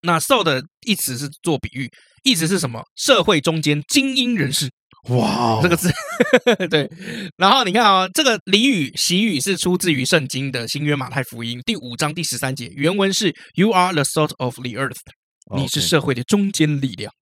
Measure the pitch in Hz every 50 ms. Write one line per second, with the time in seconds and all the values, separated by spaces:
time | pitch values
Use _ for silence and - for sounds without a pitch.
0 | - 170 175 160 - - 277 233 190 160 143 131 - - _ _ - - 208 -
1 | - - 127 120 139 143 147 - - 175 - - - - _ - 135 117 _ _
2 | _ _ _ _ _ 269 247 170 165 156 196 185 165 131 117 110 - _ _ -
3 | - - 269 214 165 214 202 156 135 170 160 160 147 147 147 147 143 _ - 285
4 | 269 269 269 269 247 240 240 208 143 131 147 - 147 127 _ _ _ _ - _
5 | _ - 123 123 113 107 101 110 120 117 110 110 156 180 170 165 185 180 - 640
6 | 640 571 698 659 - 605 587 494 - - 220 - 190 170 160 151 147 202 - -
7 | - 226 233 233 196 175 - _ 180 196 247 269 254 190 175 226 240 208 196 185
8 | 185 185 185 - 311 262 226 190 _ - 190 208 233 277 262 185 143 113 - -
9 | - - 175 180 220 226 180 135 123 202 190 170 - 180 180 180 - 180 156 131
10 | 127 - - 165 135 131 - 131 135 139 123 127 117 110 - 143 147 147 147 139
11 | 127 127 - 131 127 - - 117 117 117 120 123 123 - 226 170 127 123 120 117
12 | 156 147 151 165 160 - - 117 - 131 135 139 120 - - - 143 156 185 202
13 | 196 196 190 - 220 180 - - - - _ - 185 220 208 185 180 180 185 151
14 | 143 - - - 147 147 - _ 131 123 - - 131 123 113 110 135 131 123 -
15 | - - - _ _ _ _ _ _ _ - 135 135 135 - 151 - - 175 156
16 | 131 - 131 123 127 - - 202 202 196 196 - 160 151 147 139 139 131 101 -
17 | - - _ _